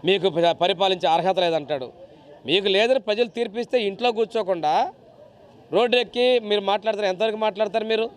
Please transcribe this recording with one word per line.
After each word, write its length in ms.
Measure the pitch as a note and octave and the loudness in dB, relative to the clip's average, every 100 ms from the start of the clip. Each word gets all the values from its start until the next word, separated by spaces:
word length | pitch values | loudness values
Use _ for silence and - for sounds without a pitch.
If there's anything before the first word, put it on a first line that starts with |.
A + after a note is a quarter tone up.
| D#3 | 2
మీకు 240 | F#3+ F#3 | 0 0
ప-, 280 | D#3 E3+ D#3+ | 2 0 2
పరిపాలించే 520 | F3 F3+ F#3+ F#3 E3 | -2 0 0 0 0
అర్హత 300 | E3 F3 F#3 | 2 2 0
లేదంటాడు. 520 | F3 D#3+ C#3+ C#3+ B2 - - - - - A#2+ | 0 0 -4 -8 -8 -14 -20 -20 -20 -14 -2
మీకు 220 | F3+ G3+ | 0 2
లేదని 320 | G3 A#3 C4 | 0 2 0
ప్రజలు 280 | G#3+ G#3 A#3+ | 0 -2 -2
తీర్పిస్తే 540 | A#3 G#3+ G#3+ A#3+ B3+ | -4 -6 -6 -2 -2
ఇంట్లో 300 | G3+ G3 B3 | -2 -2 -2
కూర్చోకుండా 840 | A3 A3 A3+ F#3+ F3 D3+ F3 C#4 - - - - - - - - | -2 -2 -2 -2 -2 0 0 0 -6 -20 -20 -20 -20 -20 -20 -2
రోడ్డు 260 | E3+ A#3+ B3 | 0 2 2
ఎక్కి 420 | A#3+ A#3+ B3 B3 | 0 2 4 2
మీరు 220 | G#3 G#3 | 2 0
మాట్లాడతారు. 440 | G3 G3+ G#3+ G#3 G3+ | 0 0 0 0 -2
ఎంతవరకు 320 | F#3 A3 G#3+ | 0 -2 0
మాట్లాడతారు 480 | A3 G3 G#3 A3 A3 | -2 0 -2 -2 -2
మీరు? 240 | A3 A3+ | -2 -2